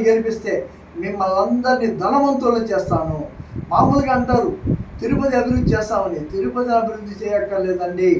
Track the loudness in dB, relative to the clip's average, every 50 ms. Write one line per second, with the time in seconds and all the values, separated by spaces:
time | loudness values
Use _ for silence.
0 | 4 4 4 2 2 -2 -4 -4 -4 -4 -4 -4 -4 -8 -14 -20 -20 -14 -10 -8
1 | -6 -6 -2 -2 0 0 2 2 2 2 0 0 2 2 2 2 2 -2 -2 0
2 | 0 2 2 4 4 2 2 2 2 2 2 2 0 0 -2 -2 0 0 0 0
3 | 0 -2 -4 -6 -6 -10 -12 -16 -16 -12 -10 -10 -6 0 2 4 4 4 4 2
4 | 2 2 2 0 2 2 2 2 2 0 -2 -4 -2 -2 -2 -2 -4 -8 -10 -6
5 | -2 -2 0 0 0 2 2 2 2 2 0 2 2 2 2 0 0 -2 -2 -2
6 | -2 -2 -4 -6 -6 -6 -4 -4 -4 -2 -2 -2 0 2 2 2 2 0 -4 -6
7 | -10 -12 -10 -8 -4 -2 -2 -2 -2 -2 -2 -2 0 0 -2 -2 -2 -4 -2 2
8 | 4 4 4 2